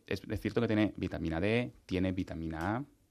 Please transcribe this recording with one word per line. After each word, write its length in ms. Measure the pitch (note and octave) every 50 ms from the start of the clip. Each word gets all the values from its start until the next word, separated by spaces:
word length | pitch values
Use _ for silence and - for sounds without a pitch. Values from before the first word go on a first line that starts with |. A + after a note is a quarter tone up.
| -
es, 160 | - - G2+ - -
es 100 | A2 G2+
cierto 220 | - G#2 G#2 - A#2
que 40 |
tiene 280 | - G#2+ G#2+ G#2+ G2+ -
vitamina 420 | - F#2+ F2 - D#2+ E2+ E2 D#2+ E2
D, 320 | F2+ G#2 A2+ A#2+ B2 B2 - - -
tiene 280 | - F#2 F2+ F#2 F#2+ F#2+
vitamina 640 | - F2+ - - D#2+ E2 E2 - D#2 E2 F#2+ G#2+
A, 80 | B2 D3 - - _ _ _